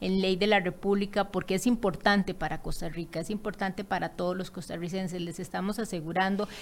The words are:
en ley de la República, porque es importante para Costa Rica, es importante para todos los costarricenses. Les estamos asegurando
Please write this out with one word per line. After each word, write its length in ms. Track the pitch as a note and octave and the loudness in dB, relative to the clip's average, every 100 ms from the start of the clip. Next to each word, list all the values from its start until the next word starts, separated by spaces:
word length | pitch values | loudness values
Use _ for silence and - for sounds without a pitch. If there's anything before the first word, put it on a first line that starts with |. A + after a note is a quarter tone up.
en 200 | F#3 F#3+ | 0 2
ley 140 | F#3+ F#3 | 4 4
de 120 | G#3 | 4
la 120 | G3+ | 4
República, 720 | F3+ F3+ G3 G3+ G3 G3+ G3+ | 4 0 2 2 2 0 0
porque 240 | F#3 - F#3+ | 0 0 2
es 100 | B3 | 2
importante 680 | A#3 G#3 - G#3 G3+ F#3+ F#3 | 4 2 2 4 4 2 -2
para 260 | D#3 D#3+ | -4 -4
Costa 280 | D#3 - E3+ | -4 -4 -4
Rica, 300 | D#3 D#3+ D#3+ | -6 -6 -6
es 100 | E3+ | -4
importante 520 | G#3+ G#3 - F#3+ F#3 | -4 -6 -2 -2 -2
para 260 | G3 F#3 F3 | -2 -2 -2
todos 260 | - F3+ F#3 | -2 -2 -2
los 120 | F3+ | -4
costarricenses. 680 | - - F3 E3+ F#3+ F#3+ F3+ | -8 -8 -6 -4 -2 -4 -4
Les 180 | E3+ D#3+ | -6 -6
estamos 380 | F#3 F#3 F#3+ G#3+ | -6 -2 -2 -2
asegurando 680 | G#3+ F3 D#3 F3 F#3+ G3 G#3 - | -4 -4 -2 2 2 2 0 -6